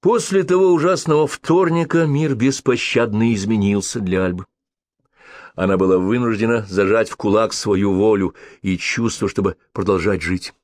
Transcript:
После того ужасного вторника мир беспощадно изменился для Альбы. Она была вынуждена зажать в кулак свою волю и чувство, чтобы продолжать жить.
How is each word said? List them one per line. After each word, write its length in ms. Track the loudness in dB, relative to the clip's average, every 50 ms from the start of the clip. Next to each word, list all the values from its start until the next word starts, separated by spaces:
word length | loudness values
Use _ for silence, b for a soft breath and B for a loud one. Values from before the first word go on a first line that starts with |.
После 420 | 2 2 2 2 0 0 -2 -2 0
того 300 | 2 2 4 4 4 4
ужасного 540 | 4 2 2 0 0 0 0 2 2 2
вторника 800 | 0 -4 -10 _ 0 2 2 4 2 2 0 0 0 0 0 2
мир 280 | 2 0 0 0 0 -2
беспощадно 1000 | 0 0 0 0 0 -2 -2 -2 0 -2 -2 0 0 0 0 0 0 2 2 0
изменился 640 | 0 0 -2 0 0 2 2 0 0 -2 -4 -8 -6
для 240 | -4 -2 -2 0 0
Альбы. 220 | -2 -4 -6 -10 _ _ _ _ _ _ _ _ _ _ _ _ B B B B B B B B B B
Она 220 | -2 0 0 2
была 220 | 2 4 4 2 2
вынуждена 640 | 2 0 0 0 0 -2 -2 0 0 0 0 -2 -2
зажать 480 | -4 -2 0 2 2 2 0 0 -2
в 60 | -6
кулак 360 | _ -2 0 2 2 2 0 -4
свою 400 | -6 -2 -2 0 0 0 0 0
волю 420 | 2 2 2 2 2 0 -4 -6 B B B B B B
и 160 | -4 -4 -4
чувство, 500 | -4 -6 -4 -2 -4 -4 -4 -4 -6 -4
чтобы 280 | -4 -2 -2 -2 -4 _ _ _ _
продолжать 500 | -6 -2 0 0 0 0 -2 -2 -2 -4
жить. 320 | -4 -6 -6 -6 -12 -18 _